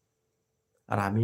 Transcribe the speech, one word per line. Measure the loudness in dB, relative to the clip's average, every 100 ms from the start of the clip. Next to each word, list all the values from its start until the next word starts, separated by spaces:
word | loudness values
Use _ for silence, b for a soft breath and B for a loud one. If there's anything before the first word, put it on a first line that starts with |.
| _ _ _ _ _ _ _ _ -4
আর | -2
আমি | 0 2